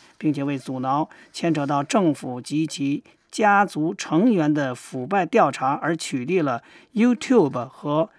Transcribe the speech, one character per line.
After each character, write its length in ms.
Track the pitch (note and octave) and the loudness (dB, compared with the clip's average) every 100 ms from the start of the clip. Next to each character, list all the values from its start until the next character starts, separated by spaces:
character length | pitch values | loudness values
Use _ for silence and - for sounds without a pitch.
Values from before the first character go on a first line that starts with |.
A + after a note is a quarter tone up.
| _ - | _ -6
并 160 | D#3 | -4
且 100 | C#3 | -2
为 140 | C#3 C#3 | -4 -6
阻 240 | - C3 | -6 -6
挠 280 | C3 C#3+ D#3 - - | -2 -2 -2 -8 -20
牵 200 | - E3+ | -4 -2
扯 140 | D3 C#3+ | 0 0
到 160 | C#3+ | -2
政 320 | C#3+ A3 F3 | 0 2 2
府 260 | C#3 C3 B2 | 0 -4 -10
及 260 | A2+ D3+ D#3+ | -6 -4 -4
其 360 | - C#3 C#3+ - _ _ | -4 -4 -4 -8 _ _
家 340 | - G#3+ G3+ | 0 4 4
族 280 | G3+ D#3 D#3 | 2 0 -4
成 400 | G3 - D#3 B3 | -4 0 2 4
员 200 | G3 D3+ | 4 2
的 200 | D3+ C3+ | 2 -2
腐 320 | B2 - C3 | -6 -10 -10
败 220 | B2+ G3 E3+ | -2 -2 2
调 240 | A3+ D#3+ | 2 2
查 240 | B2+ C3 | 2 -2
而 220 | C#3 - E3+ | -2 -2 -4
取 280 | - C3+ | -4 -6
缔 180 | B2 F#3 | -2 0
了 200 | D3 A#2+ - - _ | 0 -2 -8 -20 _
YouTube 760 | G#3 A#3+ A#3+ - B3 D3 B2 A#2+ | 2 2 2 4 4 4 0 -8
和 420 | - D3 D3+ E3 | -8 -4 -2 -2